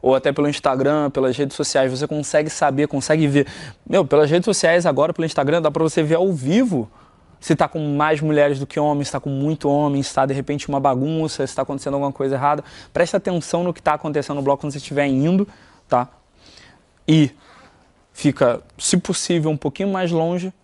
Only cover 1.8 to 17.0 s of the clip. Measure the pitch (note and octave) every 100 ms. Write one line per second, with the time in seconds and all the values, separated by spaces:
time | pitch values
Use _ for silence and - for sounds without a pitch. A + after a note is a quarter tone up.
1.8 | C3 C3 D3 D3+ C#3+ D3+ D3+ - D3+ C3+
2.8 | D3 C#3 - D#3+ D3+ C#3+ C#3 - - -
3.8 | - F#3+ D#3 D3 D3 E3+ F#3 G3 E3 E3+
4.8 | E3+ C#3 D#3 E3+ A#3+ - C#3 E3 D#3 D3+
5.8 | D#3+ - D3+ E3 F#3+ E3 B2+ G3 B3+ D#3
6.8 | A2 - _ _ _ _ - D3+ D#3 E3
7.8 | D3+ C#3+ D3+ D#3 D#3 D3+ C#3+ C3+ C#3 -
8.8 | D3 D3 C#3 C#3 C#3+ C3+ D3 D#3 C#3+ C#3+
9.8 | D3 C#3 C3+ - C3+ C#3 C3+ C#3+ - C#3+
10.8 | C#3 B2+ C#3 D#3+ D#3 - C3+ - C3+ C#3
11.8 | - C#3 C#3 C3+ C3+ C3+ C#3+ D3+ - -
12.8 | - - E3+ G3+ - F3+ - E3+ F3+ E3+
13.8 | - D3+ D#3+ D3 C#3 C#3+ C#3 C#3 D3+ C#3
14.8 | - C#3+ C#3+ C3 D3+ F#3+ G3+ - _ _
15.8 | _ B2 B2 _ _ _ - - - _
16.8 | _ _